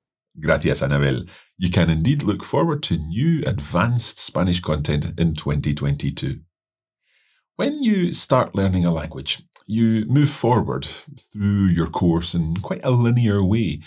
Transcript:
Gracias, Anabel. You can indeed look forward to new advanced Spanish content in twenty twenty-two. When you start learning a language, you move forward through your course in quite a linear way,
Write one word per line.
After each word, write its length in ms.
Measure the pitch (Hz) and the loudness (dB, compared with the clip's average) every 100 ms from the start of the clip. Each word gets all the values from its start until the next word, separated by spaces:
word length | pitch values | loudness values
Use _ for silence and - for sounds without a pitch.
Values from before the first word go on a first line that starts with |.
| _ _ _ - | _ _ _ -4
Gracias, 420 | 78 76 78 - | 0 2 2 0
Anabel. 480 | 71 71 69 64 90 - _ - | 0 2 2 0 -6 -16 _ -4
You 120 | 90 | 0
can 200 | 87 82 | 2 2
indeed 320 | 80 101 147 | 2 2 0
look 220 | 98 98 | -2 -4
forward 380 | - 139 165 147 | -2 0 0 -2
to 120 | - - | -2 -4
new 460 | 78 123 165 160 | -4 -2 0 0
advanced 760 | - 101 - 87 117 120 - - | 0 -4 -2 0 0 0 -2 -4
Spanish 420 | - - 90 87 | -4 -2 0 0
content 580 | 82 76 73 73 - - | -2 -2 0 -2 -2 -2
in 160 | 82 | -2
twenty 400 | 80 73 71 71 | -2 -4 -2 -2
twenty-two. 680 | 71 69 71 69 - 67 - - _ _ _ _ _ _ _ _ _ _ - | -2 -2 -2 -4 -4 -6 -8 -14 _ _ _ _ _ _ _ _ _ _ -4
When 260 | 247 302 | -2 0
you 300 | 240 196 175 | 2 2 0
start 420 | 139 - 131 - | -2 2 2 2
learning 320 | 98 95 92 85 | 0 0 2 2
a 60 | |
language, 500 | 80 78 69 69 - - - - | 0 -4 -8 -6 -8 -10 -18 -4
you 400 | 110 113 110 110 | 0 2 2 2
move 240 | 139 147 | 4 2
forward 560 | - 117 117 - 65 - - - - - | 2 2 2 2 -4 -6 -12 -18 -20 -14
through 340 | 107 101 101 95 | -4 0 2 2
your 220 | 82 80 | 2 0
course 460 | - 87 82 - | 0 2 2 0
in 220 | 87 80 87 | -2 -2 -4
quite 260 | - - | -6 -4
a 80 | 135 | 0
linear 540 | 123 117 120 110 101 | 2 4 2 2 2
way, 380 | 95 113 92 73 | 2 2 0 -4